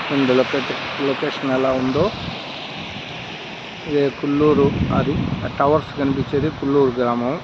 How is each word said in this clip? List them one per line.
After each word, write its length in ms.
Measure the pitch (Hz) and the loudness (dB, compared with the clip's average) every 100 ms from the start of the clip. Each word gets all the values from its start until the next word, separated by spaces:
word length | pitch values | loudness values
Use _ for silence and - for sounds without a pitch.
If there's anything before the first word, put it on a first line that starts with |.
చూడండి 320 | - 143 131 127 | 0 2 4 4
లొకేట-, 400 | 123 139 123 - - - 139 | 4 0 -4 -6 -6 -2 -2
లొకేషన్ 440 | 131 147 - 139 131 | 0 -4 -4 -2 0
ఎలా 160 | 131 131 | 2 0
ఉందో. 240 | 127 135 190 - - - - - - - - - - - - - - - - - - | 0 2 0 -2 -8 -8 -10 -12 -10 -10 -10 -10 -12 -12 -12 -12 -12 -14 -14 -12 -2
ఇదే 160 | 147 139 - | 2 2 0
కుల్లూరు, 460 | 143 143 151 139 139 143 - 135 | 0 4 6 6 4 2 2 2
అది 160 | 135 - - - | 2 0 -2 -4
ఆ 60 | - - | -6 2
టవర్స్ 340 | 143 151 - - | 4 4 2 -2
కనిపించేది 520 | 139 135 127 143 151 156 | -2 0 0 0 0 -2
కుల్లూరు 340 | 139 143 135 120 | 2 4 4 2
గ్రామం. 360 | 120 120 120 165 | 0 0 -2 -4